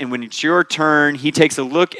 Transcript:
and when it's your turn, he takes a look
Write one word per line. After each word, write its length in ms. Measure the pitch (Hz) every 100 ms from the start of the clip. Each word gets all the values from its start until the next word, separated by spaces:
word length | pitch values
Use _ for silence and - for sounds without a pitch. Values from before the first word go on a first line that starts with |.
and 100 | 127
when 140 | 123
it's 180 | 117 -
your 220 | 156 175
turn, 500 | 175 - 156 151 147
he 160 | 143 147
takes 280 | 151 156 -
a 40 |
look 320 | 127 151 180 -